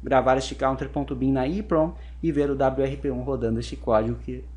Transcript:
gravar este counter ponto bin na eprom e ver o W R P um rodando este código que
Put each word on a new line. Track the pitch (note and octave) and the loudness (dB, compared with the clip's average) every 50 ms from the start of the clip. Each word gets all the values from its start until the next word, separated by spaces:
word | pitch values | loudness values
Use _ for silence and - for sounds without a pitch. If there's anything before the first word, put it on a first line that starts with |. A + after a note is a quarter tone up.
| - | -2
gravar | - C3 C3 B2 B2+ B2+ | 4 4 4 6 6 2
este | C3+ C3+ - - | 2 2 -4 -6
counter | - C3+ C3+ C3+ B2+ D3 C3+ | -2 0 0 0 0 -4 -4
ponto | - D3+ C#3 C3+ C#3+ | -4 -4 -4 -4 -4
bin | B2 C3 C3+ | -2 2 2
na | C3+ C3+ B2+ C3+ | 2 2 2 0
eprom | E3 G3+ G#3+ - F3 D#3 D#3 E3+ F3+ - - - - - | -2 -4 -2 0 2 2 2 2 0 -8 -14 -14 -12 -4
e | - E3 D3+ | -2 0 2
ver | C#3+ C#3+ C#3+ | 2 2 2
o | C#3 | 2
W | C3+ C#3 C3 C3 C3 C3+ | 2 2 2 4 2 0
R | C3+ C#3 | 0 0
P | C#3 - C#3+ C3 | -2 -4 -4 -4
um | B2 B2 | -2 -2
rodando | C3+ C#3 B2+ A#2 A2+ A2+ A2+ | -2 -2 0 0 0 0 0
este | A#2 - - | -2 -4 -8
código | - - - A2+ A2 A2+ A2+ A#2+ A#2 | -8 0 2 4 4 4 2 -2 -4
que | - - B2 B2 - - - | -6 -10 -10 -10 -10 -14 -16